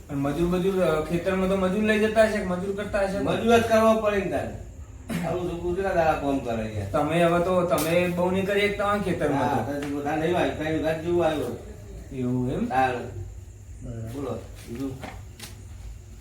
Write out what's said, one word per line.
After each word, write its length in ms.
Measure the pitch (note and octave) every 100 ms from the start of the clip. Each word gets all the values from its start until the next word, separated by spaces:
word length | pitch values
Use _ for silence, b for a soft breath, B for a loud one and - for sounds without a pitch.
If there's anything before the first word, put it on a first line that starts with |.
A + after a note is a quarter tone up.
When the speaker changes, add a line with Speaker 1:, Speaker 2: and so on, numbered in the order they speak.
| -
Speaker 1:
અને 60 | C#3
મજૂર 440 | C#3 D3+ F3 F3+
બજૂર, 240 | F#3+ F#3
અ, 180 | E3 D#3
ખેતરમાં 480 | D#3 E3+ F#3+ F#3+ F#3
તો 60 | F#3+
મજૂર 280 | F#3 G#3
લઈ 160 | G#3+ G#3+
જતા 240 | G#3+ A3
હશે 140 | G#3+ G#3+
કે 80 | F#3
મજૂર 300 | F3+ G3+ G3
કરતા 240 | G#3 G#3+
હશે? 200 | F#3+ G3
Speaker 2:
મજૂર 400 | - - A3+ A#3
જ 20 |
કરવો 400 | A3 A3 A3 A3
પડે 160 | G#3 G3+
ને 140 | -
તારે. 960 | C#3 - - - - - - - F3 E3
આવું 240 | F3+ F3
છોકરું 240 | E3+ F3 F3+
કેટલા 180 | F#3+
દાડા 200 | E3+ D#3+
કામ 260 | C#3+ C#3+ C3+
કરે 280 | A#2 A2+ A2
છે. 240 | G2+ G2
Speaker 1:
તમે 320 | D3+ D3 E3+
હવે 200 | E3+ F3
તો, 200 | F3+ F3+
તમે 440 | E3+ - D#3+ F3 F3
બહુ 240 | F3 F3
નહીં 140 | F#3+ F#3+
કરી 240 | G3+ G#3
શકતા 160 | G3+ G3+
હોય 120 | G#3
ને 60 |
ખેતરમાં 640 | F3+ E3 D3 C#3+ C#3+ A#2+ B2
તો. 60 |
Speaker 2:
હા, 80 | C#3+
તો 180 | C#3+ C#3+
બધા 180 | C#3+ D#3
નહીં 180 | E3
વાય, 160 | F3 C#3
કઈ 340 | B2+ D#3 D#3
વાત 200 | D3+ D#3+
જેવું 220 | E3+ F3 D#3+
આવ્યું. 320 | D3+ A#2+ A2 - - - - - C3
Speaker 1:
એવું 380 | B2 B2+ B2
એમ? 120 | E3 A#3+
Speaker 2:
તારે. 280 | C3 C3
Speaker 1:
બરાબર. 1160 | A#2+ A2+ - - - - - - - B2+ A2+ A2+
Speaker 2:
બોલો, 300 | C3+ C3 A2 - - -
બીજું? 220 | A#2+ C#3 - - - - - - - - - - - - -